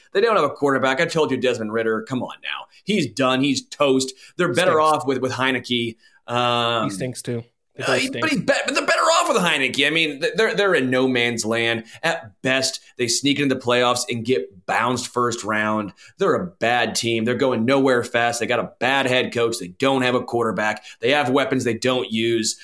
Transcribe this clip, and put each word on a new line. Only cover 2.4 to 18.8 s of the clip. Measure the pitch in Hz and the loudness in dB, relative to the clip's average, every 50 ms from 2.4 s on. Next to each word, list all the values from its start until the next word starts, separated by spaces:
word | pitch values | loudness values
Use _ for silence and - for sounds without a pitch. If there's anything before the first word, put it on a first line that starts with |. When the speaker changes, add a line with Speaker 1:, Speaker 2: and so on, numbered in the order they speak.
| - | -12
Speaker 1:
now. | 73 73 69 - - _ - - | -10 -10 -10 -12 -16 _ -14 -4
He's | - 208 202 156 | -2 0 0 0
done. | 123 - - 131 127 131 127 135 | -2 -2 0 0 2 2 2 2
He's | 147 135 - - | 0 0 -2 -4
toast. | - - - 147 139 135 131 131 131 - - - - _ | -8 -4 0 2 4 4 2 2 -2 -6 -12 -18 -14 _
They're | - 180 175 - | -2 -2 0 0
better | - 180 185 165 | 2 2 2 4
Speaker 2:
Stinks. | 156 156 156 156 | 4 4 4 2
Speaker 1:
off | 143 - | 2 0
with, | 135 135 123 | -2 -2 -2
with | 123 123 113 | -2 -4 -2
Heinicke. | 107 131 131 131 123 120 - 123 120 117 113 113 _ _ _ _ _ _ | 0 0 0 0 -2 -2 -2 -2 0 0 -2 -6 _ _ _ _ _ _
Um, | - 120 120 123 120 120 120 120 117 117 113 110 | -4 -2 0 0 2 2 2 0 0 0 0 -2
Speaker 2:
He | - - | -2 -4
stinks | - 135 127 120 - - | -4 -6 -8 -8 -8 -8
too. | - 120 120 113 _ _ _ _ _ _ | -6 -6 -6 -8 _ _ _ _ _ _
They | - - | -8 -4
Speaker 1:
uh, | - | -2
Speaker 2:
both | - - | 0 0
Speaker 1:
he, | 262 | 0
Speaker 2:
stink. | 262 269 247 311 | -2 -4 -4 -2
Speaker 1:
but | 311 | -2
he's | 294 214 | -2 -2
be-, | - | 0
but | - 277 - - - 269 | 0 0 0 0 -2 -2
they're | 339 294 | -2 0
better | - 330 - - | 0 0 2 2
off | 320 330 359 349 339 | 2 2 2 2 2
with | 277 220 180 | 2 2 2
Heinicke. | 170 156 147 135 123 117 127 139 | 2 2 2 0 0 0 2 2
I | 147 | 2
mean, | 156 165 160 151 143 135 160 | 2 2 0 0 -2 -2 -4
th-, | 160 - | -2 0
they're, | 175 226 208 - | 2 0 0 2
they're | 175 202 196 180 | 2 2 4 4
in | 147 131 127 | 2 2 2
no | 127 127 131 | 2 2 2
man's | 131 131 123 120 120 120 113 110 | 2 2 2 0 0 0 -2 -2
land. | 107 113 117 117 117 117 113 110 - - - - | -2 0 0 0 0 -2 -2 -6 -12 -14 -6 -4
At | 165 143 131 - 110 - _ | -4 -4 -4 -6 -14 -16 _
best, | - 131 131 135 131 - - - - - _ | -2 0 0 0 0 -2 -4 -6 -14 -14 _
they | - 123 | -4 -2
sneak | 113 117 - - 139 139 139 | -2 -2 0 2 0 2 2
into | 143 139 131 | 2 0 0
the | 127 | 0
playoffs | - 120 123 123 123 123 123 120 - - | 0 0 2 2 4 2 2 0 -2 -6
and | 123 117 110 | -6 -6 -2
get | 120 127 120 - - - - - | 0 0 0 0 -6 -12 -16 -6
bounced | - 92 101 113 123 127 123 - - | -4 -2 0 0 0 0 -2 -4 -6
first | - 120 120 120 113 - - | -4 -2 -2 -2 -2 -4 -4
round. | 101 110 107 107 107 107 107 104 95 - _ - - - | -4 -2 0 0 0 0 -2 -2 -6 -8 _ -20 -16 -6
They're | - 190 185 139 | -2 0 0 0
a | 113 95 | 0 -2
bad | 87 - - - 113 120 120 113 110 95 | -6 -8 -2 0 2 2 2 0 0 -2
team. | - - 117 117 113 110 | -4 -2 -2 -2 0 0
They're | 120 123 | -2 0
going | 110 135 131 127 113 110 | 0 0 0 0 0 0
nowhere | 120 139 139 135 135 127 123 117 | 2 2 2 4 4 2 2 0
fast. | - - 117 120 120 117 - | 0 0 0 0 0 0 -2
They | 113 | -2
got | 104 120 117 | -2 0 -2
a | 101 - - | -2 -4 -6
bad | - | -2